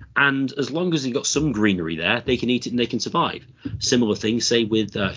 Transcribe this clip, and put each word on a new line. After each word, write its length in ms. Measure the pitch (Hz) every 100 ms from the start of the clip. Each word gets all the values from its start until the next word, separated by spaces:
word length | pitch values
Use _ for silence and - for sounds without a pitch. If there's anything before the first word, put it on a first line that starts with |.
| - 127
and 320 | 139 135 131
as 160 | - 123
long 240 | 151 185
as 100 | 165
they've 80 | 131
got 140 | 127 -
some 260 | 143 151
greenery 440 | 107 107 90 82 82
there, 260 | 87 120
they 160 | 131 123
can 100 | 120
eat 180 | 123 -
it 40 |
and 80 | 120
they 80 | 117
can 140 | 120
survive. 460 | - 170 139 - - - - -
Similar 360 | - 123 110 98
thing, 240 | 110 117
say, 240 | - 120
with, 320 | 110 110 104 110
uh, 160 | 95